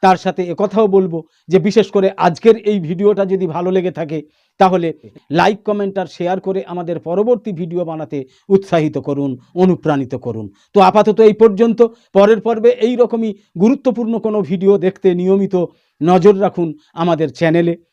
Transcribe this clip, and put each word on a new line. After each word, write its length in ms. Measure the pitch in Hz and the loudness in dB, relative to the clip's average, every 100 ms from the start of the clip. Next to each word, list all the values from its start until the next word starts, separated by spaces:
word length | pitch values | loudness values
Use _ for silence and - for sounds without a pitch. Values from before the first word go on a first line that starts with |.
তার 140 | 190 185 | 2 2
সাথে 180 | 185 165 175 | -2 -6 -8
একথাও 340 | 160 202 196 220 190 | -4 -4 0 2 2
বলবো 240 | 190 165 156 _ - | 0 -4 -12 _ -2
যে 60 | 180 175 | 0 2
বিশেষ 200 | 202 196 202 | 0 0 0
করে 120 | 190 190 | -2 0
আজকের 380 | 175 160 226 226 208 | -2 0 2 2 2
এই 80 | 208 | -4
ভিডিওটা 440 | 156 175 202 202 190 | -4 -2 0 0 -2
যদি 200 | 190 180 | -2 -4
ভালো 220 | 156 180 | -4 -2
লেগে 260 | 190 180 170 | -2 -2 -6
থাকে 200 | 160 156 147 _ _ _ | -8 -8 -10 _ _ _
তাহলে 300 | 185 180 170 151 - - _ | 2 2 -2 -8 -16 -20 _
লাইক, 280 | 170 175 214 - | 2 2 0 -4
কমেন্ট 280 | 208 202 196 | -4 -4 -6
আর 60 | 180 - | -8 -6
শেয়ার 220 | 175 190 | -4 -4
করে 200 | 190 190 185 | -4 -6 -6
আমাদের 260 | 175 170 160 | -10 -8 -8
পরবর্তী 520 | 160 175 220 240 - 170 | -6 -4 0 0 -2 -8
ভিডিও 200 | 175 175 165 | -6 -6 -6
বানাতে 340 | 160 147 147 131 _ _ | -8 -8 -10 -10 _ _
উৎসাহিত 460 | 196 196 170 156 147 135 | -2 0 -2 -2 -4 -6
করুন, 240 | 139 143 127 _ 175 | -6 -6 -8 _ 0
অনুপ্রাণিত 520 | 185 175 160 143 127 127 123 | 0 0 -2 -4 -4 -8 -8
করুন। 200 | 110 104 _ _ | -10 -12 _ _
তো 60 | 202 190 | 2 4
আপাতত 300 | 202 208 208 214 | 4 2 4 4
এই 60 | 214 | 6
পর্যন্ত। 380 | 220 190 233 233 233 226 _ | 2 4 0 2 0 0 _
পরের 260 | 190 202 220 226 | 2 4 4 0
পর্বে 240 | 226 226 247 226 | 0 0 2 -2
এই 60 | 247 | 0
রকমই 360 | 233 233 226 196 _ - | 0 0 -6 -8 _ 0
গুরুত্বপূর্ণ 560 | 208 277 - 220 233 226 220 | 0 2 -2 -2 -4 -4 -2
কোনো 140 | 214 165 | -4 -4
ভিডিও 240 | 180 190 202 | -2 2 2
দেখতে 300 | 175 180 190 180 | 0 -2 -2 0
নিয়মিত 360 | 180 196 196 190 165 _ _ _ | 0 0 0 -2 -4 _ _ _
নজর 340 | 156 185 175 196 196 | 2 4 6 4 0
রাখুন 240 | - 170 147 _ | -2 -6 -6 _
আমাদের 360 | - 170 160 156 123 | -6 -2 0 -2 -2
চ্যানেলে। 360 | 165 165 170 170 _ | 0 2 0 -2 _